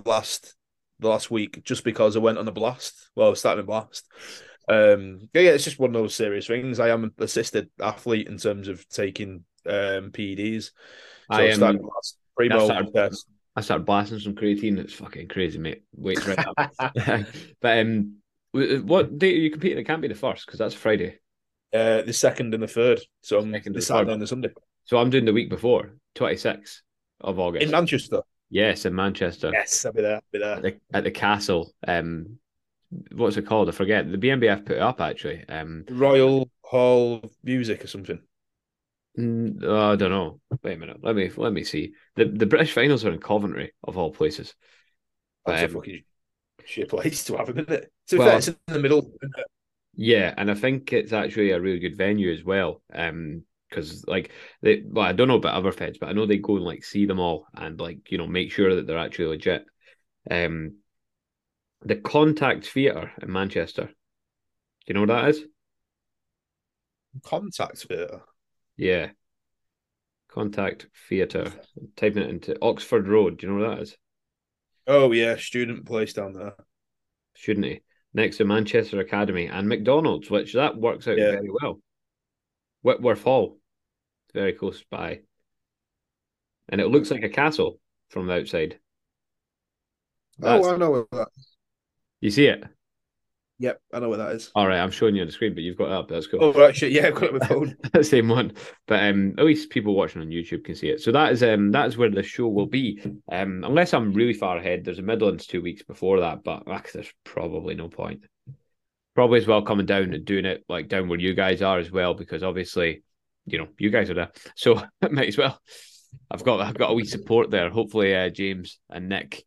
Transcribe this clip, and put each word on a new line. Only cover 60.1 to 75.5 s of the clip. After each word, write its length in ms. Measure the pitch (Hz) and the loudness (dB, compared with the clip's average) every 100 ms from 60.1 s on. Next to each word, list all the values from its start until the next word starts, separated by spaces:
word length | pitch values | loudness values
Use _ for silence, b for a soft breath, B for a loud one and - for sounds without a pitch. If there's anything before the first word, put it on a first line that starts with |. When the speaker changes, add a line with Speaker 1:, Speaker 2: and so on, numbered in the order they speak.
| _ - | _ -6
Speaker 2:
Um, 460 | 87 85 80 80 - _ _ _ _ _ _ _ _ _ _ | -2 -2 -4 -10 -14 _ _ _ _ _ _ _ _ _ _
the 140 | 104 104 | -6 -6
Contact 720 | - 147 156 151 135 113 - | 0 4 4 4 0 -2 -4
Theatre 460 | 131 135 80 - - | 0 0 0 -8 -12
in 80 | 101 | -6
Manchester. 540 | 95 98 95 82 - | -4 -2 -4 -6 -8
Do 80 | - - _ _ _ _ _ _ _ _ - | -10 -14 _ _ _ _ _ _ _ _ -6
you 80 | |
know 60 | 101 | 0
what 80 | 107 | 2
that 200 | 120 135 | 2 2
is? 160 | 151 - _ _ _ _ _ _ _ _ _ _ _ _ _ _ _ _ 135 | 0 -6 _ _ _ _ _ _ _ _ _ _ _ _ _ _ _ _ -20
Speaker 1:
Contact 560 | - 160 208 - 95 - - | -8 -8 -6 -8 -8 -10 -10
Theatre? 360 | 87 87 90 - _ _ _ _ - | -8 -8 -12 -20 _ _ _ _ -4
Speaker 2:
Yeah. 340 | 92 90 80 - _ _ _ _ _ _ _ _ _ _ _ | 0 0 -2 -12 _ _ _ _ _ _ _ _ _ _ _
Contact 580 | - 107 104 95 - - _ - | -8 -6 -4 -6 -6 -14 _ -6
Theatre. 440 | 95 90 87 - - - - - - | -2 -2 -4 -8 -10 -20 -20 -20 -2
Typing 260 | 107 101 | 0 0
it 80 | 65 | -4
into 260 | 85 - - | -6 -8 -2
Oxford 460 | 117 - - 117 95 | -2 -2 -2 0 4
Road. 300 | 107 92 85 | 4 4 0
Do 80 | 95 | -6
you 60 | |
know 160 | 101 110 | -4 -4
what 80 | - | -6
that 60 | |
is? 140 | - - _ _ _ _ _ _ _ _ - | -12 -16 _ _ _ _ _ _ _ _ 2
Speaker 1:
Oh, 260 | 143 135 | 6 6
yeah. 240 | 117 117 110 | 4 2 -2
Student 500 | - | -4